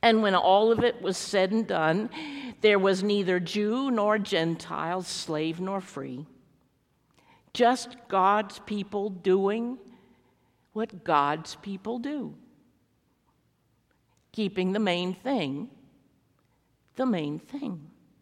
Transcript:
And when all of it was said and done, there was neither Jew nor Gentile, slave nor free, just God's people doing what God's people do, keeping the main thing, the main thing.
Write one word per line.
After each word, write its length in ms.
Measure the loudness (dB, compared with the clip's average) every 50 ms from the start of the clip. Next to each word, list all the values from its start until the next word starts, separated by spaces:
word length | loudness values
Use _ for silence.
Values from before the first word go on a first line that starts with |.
And 200 | 6 6 4 6
when 140 | 4 4 2
all 360 | 4 6 6 6 6 6 4
of 120 | 4 4 2
it 180 | 0 0 0
was 160 | -4 -4 -4
said 340 | -4 -6 -2 2 2 2 2
and 160 | 2 0 0
done, 420 | 0 0 2 2 2 2 2 0 -4 -8 -10 -12 -10 -10 -12 -12 -12 -10 2
there 180 | 4 4 6 6
was 240 | 4 4 2 2 2
neither 360 | 2 2 2 2 2 0 0
Jew 520 | -2 -2 -2 0 0 0 0 0 0 0
nor 260 | 0 2 2 2 2 2
Gentile, 800 | 0 0 0 0 0 0 -2 -4 -6 -8 -6 -6 -4 -4 -4 -6
slave 580 | -6 -8 -10 -10 -6 -6 -4 -4 -2 -4 -4 -6
nor 220 | -6 -6 -6 -6
free, 440 | -8 -8 -12 -12 -10 -10 -10 -12 -14 -16 -20 _ _ _ _ _ _ _ _ _ _ _ _ _ _ _ _ _ _ _ _ _ _ _ _
just 420 | 4 4 4 4 2 -2 -12 -16 -20 -12
God's 520 | -2 0 2 4 4 4 2 0 -4 -10 -18
people 500 | -10 -8 -6 -6 -6 -6 -6 -6 -4 -6
doing 680 | -8 -4 2 2 2 4 4 0 0 -2 -4 -6 -8 -10 -14 -20 -20 -20 _ _ _ _ _ _ _ _ _ _ _ _ _ _ _
what 300 | -6 -6 -6 -8 -12 -2
God's 520 | 2 2 4 4 2 0 -4 -6 -12 -16
people 440 | -14 -10 -10 -10 -10 -8 -8 -8 -6
do, 340 | -6 -6 -8 -8 -8 -10 -12 -16 -20 _ _ _ _ _ _ _ _ _ _ _ _ _ _ _ _ _ _ _ _ _ _ _ _ _ _ _ _ _ _ _ _ _ _ _ _ _
keeping 400 | -4 -4 -4 -2 0 -2 -2 0
the 80 | 0 0
main 340 | 2 0 0 0 -2 -4 -6
thing, 560 | -6 -4 -2 -2 -2 -2 -2 -4 -6 -8 -12 -14 -20 _ _ _ _ _ _ _ _ _ _ _ _ _ _ _ _ _ _ _ _ _ _ _
the 100 | -4 0
main 320 | 0 0 0 -2 -4 -6
thing. 500 | -8 -10 -12 -12 -10 -8 -8 -10 -10 -14 -20 -20 _ _ _ _ _